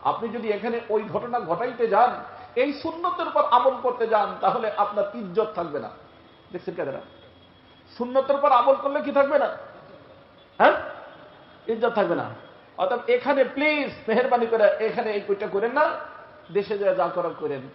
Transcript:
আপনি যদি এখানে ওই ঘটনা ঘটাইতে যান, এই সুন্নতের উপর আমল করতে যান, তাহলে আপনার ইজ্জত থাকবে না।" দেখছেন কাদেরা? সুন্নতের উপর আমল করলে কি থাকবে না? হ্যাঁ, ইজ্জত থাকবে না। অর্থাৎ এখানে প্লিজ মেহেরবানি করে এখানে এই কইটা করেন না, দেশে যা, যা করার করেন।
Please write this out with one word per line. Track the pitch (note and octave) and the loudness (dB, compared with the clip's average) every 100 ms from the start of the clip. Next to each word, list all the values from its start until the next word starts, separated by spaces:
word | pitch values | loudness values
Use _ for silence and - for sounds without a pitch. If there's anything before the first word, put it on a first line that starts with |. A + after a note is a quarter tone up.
আপনি | C#3+ - A3+ | -2 -2 -4
যদি | A3 G#3+ | -6 -4
এখানে | G3+ A3 A#3 A3+ | -2 -2 -6 0
ওই | G#3+ | -2
ঘটনা | G#3+ E3+ A#3 A#3+ | 0 -6 -4 -4
ঘটাইতে | F#3 E3+ B3 B3 A3+ | -2 -2 -4 -2 2
যান, | G3 B3 - - - - - | 4 4 2 -12 -16 -8 -2
এই | C#4 | 0
সুন্নতের | C#4+ D#4+ E4 F4 F4+ E4 | -2 -6 -4 -4 -2 -2
উপর | D4 C#4+ | 0 4
আমল | B3 B3 B3+ | 4 4 0
করতে | B3 - A3+ | -4 -2 0
যান, | A3 F#3+ F3+ | 2 0 0
তাহলে | G3 A#3+ A3 G#3 | 0 0 -2 0
আপনার | G3+ G#3 G3+ | -2 0 -2
ইজ্জত | A#3+ G3+ F3 G#3+ G3 | -4 -6 -2 -2 -2
থাকবে | E3+ C#3+ | -6 -6
না।" | A2+ - - - - - - | -8 -14 -20 -20 -20 -20 -14
দেখছেন | F3+ - F3 | -12 -10 -6
কাদেরা? | D3 - - - - - - - - - - - | -6 -6 -12 -20 -20 -20 -20 -20 -20 -20 -20 -8
সুন্নতের | B3 C4 C4 C#4 | -2 0 2 2
উপর | C#4+ | 6
আমল | B3+ B3 C4+ | 6 6 4
করলে | C#4 D4 | 2 -2
কি | C#4+ | 0
থাকবে | C#4 C#4 D4 | 2 4 4
না? | B3 - - - - - - - - - - - | 2 -4 -14 -18 -20 -20 -20 -20 -20 -20 -20 4
হ্যাঁ, | A3+ - - - - - - - - - - | 4 4 -4 -12 -16 -20 -20 -20 -20 -18 -6
ইজ্জত | A3+ A#3 | 0 0
থাকবে | G#3+ F#3 D#3+ | 2 2 0
না। | A#2 A2+ - - - - | -4 -10 -18 -20 -20 -2
অর্থাৎ | F#3 A#3+ - | -2 0 2
এখানে | A#3+ A#3+ C#4+ | 2 2 2
প্লিজ | C4 C4+ D4+ D4+ C4 - - | 2 2 0 0 -2 -6 -2
মেহেরবানি | A3 B3+ A#3+ A3+ | 0 2 2 2
করে | A3+ | 4
এখানে | G#3 - G#3+ F3+ A3+ | 4 4 -2 -2 -2
এই | G#3 | -4
কইটা | G3 G3 G#3 | -2 -4 -2
করেন | F#3+ A3+ | -2 0
না, | C4 D#4+ F4 - - - - - | 2 0 0 -10 -16 -20 -20 -4
দেশে | E3+ G3 G#3 | -4 -2 0
যা, | G3 | 0
যা | F3+ F3 | 2 0
করার | F3 E3 | 0 -4
করেন। | D#3 D#3 C#3 C3 | -4 -6 -6 -8